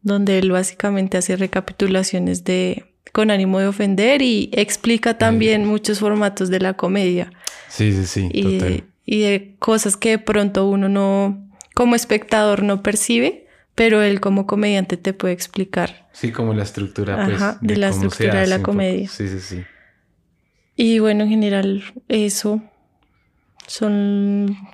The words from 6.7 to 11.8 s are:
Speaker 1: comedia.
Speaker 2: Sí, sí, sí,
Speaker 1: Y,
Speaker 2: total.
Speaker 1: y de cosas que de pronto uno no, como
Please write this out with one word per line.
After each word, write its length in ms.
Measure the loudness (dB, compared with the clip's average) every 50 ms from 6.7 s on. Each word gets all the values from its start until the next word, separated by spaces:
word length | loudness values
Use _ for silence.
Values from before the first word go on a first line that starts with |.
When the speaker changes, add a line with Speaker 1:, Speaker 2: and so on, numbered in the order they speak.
| -2
Speaker 1:
comedia. 580 | -2 -2 -2 0 2 2 2 0 0 -2 -6 -10 -16 -16 -16 -16 -16 -20 -18
Speaker 2:
Sí, 240 | -4 0 2 2 2
sí, 120 | 2 0
sí, 220 | -2 -2 -2 -2 -2 0
Speaker 1:
Y, 260 | 0 0 0 0 0
Speaker 2:
total. 260 | 0 0 -2 -2 -4 -10 _ _ _
Speaker 1:
y 140 | -4 -2 0
de 360 | 2 2 0 0 -2 -8 -12 _
cosas 380 | -2 0 0 2 2 0 -2
que 140 | 0 0 0
de 80 | 0 0
pronto 500 | 0 0 0 2 0 2 0 0 2 2
uno 200 | 2 2 2 2
no, 600 | 2 2 2 2 2 2 0 0 -2 -4 -8 -20 -20 _ -20 _ _
como 200 | 2